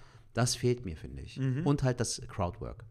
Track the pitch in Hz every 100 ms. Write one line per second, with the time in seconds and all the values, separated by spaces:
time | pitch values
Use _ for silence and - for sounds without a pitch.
0 | - - - - 120 - 123 123 107 78
1 | - 69 107 - 131 127 160 143 131 123
2 | 113 - 127 - 90 - 58 - -